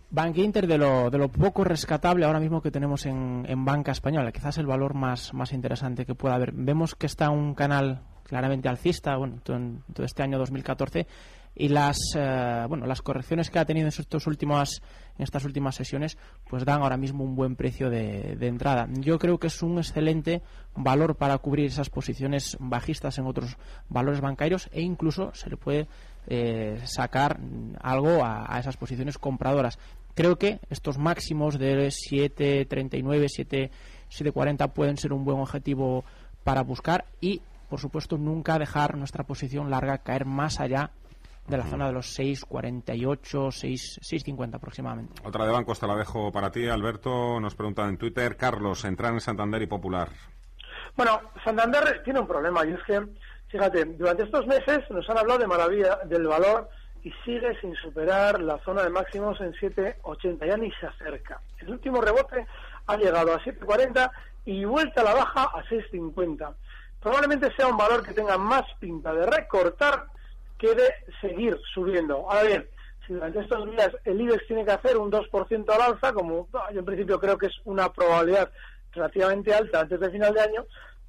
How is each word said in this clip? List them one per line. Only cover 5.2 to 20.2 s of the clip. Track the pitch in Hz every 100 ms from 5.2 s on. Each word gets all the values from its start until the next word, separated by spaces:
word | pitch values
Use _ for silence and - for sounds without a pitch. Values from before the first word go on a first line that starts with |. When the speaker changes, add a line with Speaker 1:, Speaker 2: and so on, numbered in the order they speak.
| -
Speaker 1:
más | 131 127
interesante | 131 123 123 131 123 123
que |
pueda | 131 135 123
haber. | 123
Vemos | - 127 151 165
que | - 147
está | - 151
un | 147 147
canal | 143 143 143 139 131 - -
claramente | - 131 131 135 131
alcista, | 123 175 170 151 135
bueno, | 135 120
to-, | -
en | 123 120 117 -
todo | - 131
este | -
año | 135 135
dos | 127
mil | 135
catorce, | - 131 135 170 165 - - - -
y | - 143
las, | 147 143 143 - 156
eh, | 139 131 123 117 117
bueno, | 156 120
las | 131
correcciones | - 131 131 165 160
que | 175
ha |
tenido | 156 160
en | 156
estos | 151 151 156 160
últimas, | 151 143 147 143 - - - - -
en |
estas | 135 143
últimas | 139 139 139
sesiones, | - 131 139 156 - - - -
pues | 127
dan | 131 147
ahora | 139 127
mismo | 135 139
un | 135 131
buen | 131 127
precio | 131 - 131
de, | 117 107 101 101 104
de | 123
entrada. | 120 143 127 117
Yo | 131 135 165
creo | 170 170
que | 165
es | -
un | 170 175
excelente | - 156 156 160